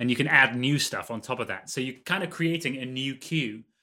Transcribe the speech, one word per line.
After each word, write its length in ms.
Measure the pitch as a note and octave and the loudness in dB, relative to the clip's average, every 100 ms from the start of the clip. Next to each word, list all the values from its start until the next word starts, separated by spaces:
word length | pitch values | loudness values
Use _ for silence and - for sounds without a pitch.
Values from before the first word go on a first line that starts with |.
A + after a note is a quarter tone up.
And 100 | B2 | 0
you 60 | B2 | 2
can 100 | C#3+ | 6
add 300 | C#3+ C3 A#2+ | 6 6 4
new 240 | B2+ C#3+ | 2 2
stuff 320 | - G#2 - | 0 -4 -6
on 80 | A#2 | -8
top 180 | - B2 | -4 -4
of 80 | A2 | -4
that. 240 | F#2+ - | -6 -8
So 100 | - | -6
you're 140 | C3 B2+ | -6 -8
kind 200 | - F#3 | -4 -2
of 60 | F3 | -2
creating 460 | - E3 E3 D#3 C3+ | -2 0 0 -2 -4
a 80 | |
new 300 | B2+ C3 C3+ | -6 -6 -6
cue 480 | C3 - D#3+ B2 G#2+ A2+ _ | -6 -4 -2 -2 -6 -14 _